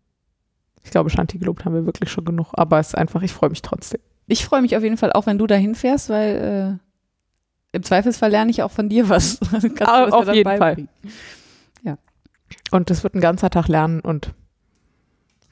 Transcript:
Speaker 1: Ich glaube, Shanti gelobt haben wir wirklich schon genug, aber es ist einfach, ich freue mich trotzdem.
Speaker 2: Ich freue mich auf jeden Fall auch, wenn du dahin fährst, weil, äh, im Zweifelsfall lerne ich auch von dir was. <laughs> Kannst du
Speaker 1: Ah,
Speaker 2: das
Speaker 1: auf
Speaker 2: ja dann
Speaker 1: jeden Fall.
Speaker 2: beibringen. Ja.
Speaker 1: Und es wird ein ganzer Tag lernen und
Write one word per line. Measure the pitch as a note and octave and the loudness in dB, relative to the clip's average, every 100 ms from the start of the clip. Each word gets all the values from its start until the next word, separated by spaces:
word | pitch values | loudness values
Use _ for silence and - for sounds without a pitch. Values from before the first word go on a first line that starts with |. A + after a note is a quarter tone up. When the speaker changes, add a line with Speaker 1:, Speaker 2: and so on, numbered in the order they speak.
| _ _ _ _ _ _ _ _ | _ _ _ _ _ _ _ _
Speaker 1:
Ich | - | -4
glaube, | E3+ D#3 | -2 0
Shanti | - E3+ F3+ | 0 -4 -4
gelobt | F3+ F3 | -6 -4
haben | F3 | -4
wir | E3 E3 | -4 -4
wirklich | - F3+ | -4 -6
schon | - | -6
genug, | E3 E3+ E3 | -6 -4 -4
aber | - E3 D#3 | -2 2 2
es | D#3 | 2
ist | |
einfach, | - E3 E3+ | -2 -2 -2
ich | F#3 | -6
freue | - D3+ | -2 -2
mich | D#3 | -2
trotzdem. | - - - - _ _ - | -8 -10 -8 -12 _ _ -4
Speaker 2:
Ich | A#3 | -4
freue | - C#4 | 0 0
mich | B3 A3+ | 2 0
auf | |
jeden | A3 A3+ | 0 0
Fall | G#3 | 0
auch, | - G#3+ | 0 0
wenn | G3+ | 0
du | G#3+ | 2
dahin | G3+ G3+ | 2 2
fährst, | A3+ B3+ C#4 - | 0 0 0 -2
weil, | G#3+ G#3+ G3+ - G3 F#3+ F#3 | -2 0 -2 -2 -4 -4 -6
äh, | _ _ _ _ _ _ _ _ _ F#3+ | _ _ _ _ _ _ _ _ _ -8
im | |
Zweifelsfall | - F#3+ A3 A3+ G#3+ | 0 2 2 0 2
lerne | G#3 A3+ | 2 2
ich | A3+ | 0
auch | - | -2
von | - G#3 | -2 0
dir | A3 G#3+ | 2 4
was. | C#4 E3 A3+ | 4 2 -2
<laughs> | F3 | -2
Kannst | G#3 A3+ C#4+ | 0 -2 0
du | G#3+ | 4
Speaker 1:
Ah, | A#3+ A#3 | 4 6
Speaker 2:
das | |
Speaker 1:
auf | A3+ | 4
Speaker 2:
ja | G3+ | 4
dann | |
Speaker 1:
jeden | G#3+ G3 | 4 4
Fall. | G3+ | 4
Speaker 2:
beibringen. | E3 D#3 C#3+ _ G3+ - - - _ _ _ _ | 2 0 -8 _ -20 -20 -20 -20 _ _ _ _
Ja. | A3+ C#3+ _ _ _ _ _ - - | -10 -10 _ _ _ _ _ -18 -2
Speaker 1:
Und | F#3 E3+ | -2 0
es | F3 | -2
wird | G#3 | -2
ein | G3 | 0
ganzer | E3+ F#3 F#3 | 0 2 0
Tag | F3 E3 | 0 2
lernen | D#3 D#3 D#3+ | 2 0 -2
und | E3+ D3+ - - _ _ _ _ _ _ _ _ _ _ _ | -4 -6 -6 -16 _ _ _ _ _ _ _ _ _ _ _